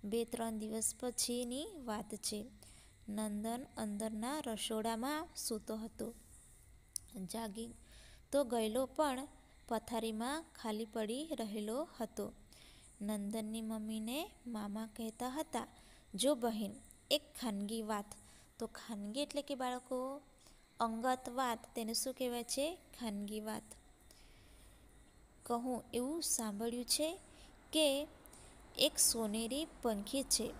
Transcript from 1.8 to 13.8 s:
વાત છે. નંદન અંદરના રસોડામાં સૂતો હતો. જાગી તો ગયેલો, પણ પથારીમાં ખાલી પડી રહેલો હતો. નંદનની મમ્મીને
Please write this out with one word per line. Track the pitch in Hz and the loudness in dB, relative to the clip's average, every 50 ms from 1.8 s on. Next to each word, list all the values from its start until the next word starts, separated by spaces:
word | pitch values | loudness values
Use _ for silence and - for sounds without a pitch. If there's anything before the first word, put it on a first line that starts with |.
| 254 | -4
વાત | 240 214 208 202 214 220 | -2 -2 -2 -2 -4 -8
છે. | 208 - - 214 208 208 254 - - - - - - - - - - - - | -4 -2 -2 -2 -2 -6 -6 -12 -16 -18 -18 -20 -20 -20 -20 -20 -16 -8 -4
નંદન | 208 214 214 214 208 208 208 226 233 240 277 - - | -2 0 0 0 0 0 0 0 -2 -2 -4 -8 -6
અંદરના | - 220 214 208 202 220 220 226 214 214 247 285 311 294 | -4 -2 -2 0 0 0 -2 0 -2 -2 0 0 0 0
રસોડામાં | 247 220 202 - - 226 220 214 226 226 220 233 277 302 302 330 339 - | -2 -2 -2 0 0 0 2 2 2 2 2 2 2 0 0 -2 -4 -6
સૂતો | - - - 233 214 - - 220 | -4 -2 0 0 -2 0 -2 -2
હતો. | 220 220 226 - - 226 220 240 - - - - - - - - - - - - - - - - - - - - 220 185 180 | -2 -2 -6 -4 -4 -6 -6 -6 -8 -16 -18 -20 -20 -20 -20 -20 -20 -20 -20 -20 -20 -20 -8 -8 -8 -8 -6 -8 -8 -6 -4
જાગી | - 220 226 220 190 220 233 233 233 - - - - - - - - - - - | -4 -4 -4 -4 -4 -6 -8 -8 -8 -14 -18 -20 -20 -20 -18 -18 -20 -20 -8 2
તો | - 285 285 | 4 4 4
ગયેલો, | 233 247 233 220 220 214 247 269 | 6 4 4 4 4 4 2 2
પણ | 262 262 - 311 294 254 254 277 294 - - - - - - - - | 2 4 4 4 4 4 2 -2 -8 -12 -20 -20 -20 -20 -20 -4 0
પથારીમાં | 240 220 220 - 240 226 226 226 220 214 226 254 285 320 330 - - | 0 0 0 0 -2 0 0 0 0 0 0 0 0 -2 -2 -8 -14
ખાલી | - - 226 214 214 226 | -6 -2 -2 0 0 -2
પડી | 220 - 233 214 208 233 262 302 320 | -2 0 -2 0 0 0 -2 -2 -2
રહેલો | 311 233 233 208 202 214 208 214 226 262 320 - - - | -2 -2 -2 -2 -2 -2 0 0 0 0 -2 -4 -4 -6
હતો. | 233 214 - - 202 214 - - - - - - - - - - - - - - | -6 -4 -2 -4 -4 -4 -6 -12 -20 -20 -20 -20 -20 -20 -20 -20 -20 -20 -10 -6
નંદનની | 208 208 214 208 202 202 208 220 214 214 220 226 | -2 0 0 0 0 0 0 -2 -2 -2 -4 -4
મમ્મીને | 220 220 220 220 | -2 -2 -2 -2